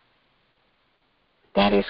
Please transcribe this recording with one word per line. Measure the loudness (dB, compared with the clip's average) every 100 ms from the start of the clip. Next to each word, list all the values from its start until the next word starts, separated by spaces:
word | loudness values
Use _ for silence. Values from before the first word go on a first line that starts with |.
| _ _ _ _ _ _ _ _ _ _ _ _ _ _ _ -2
That | 0
is | 0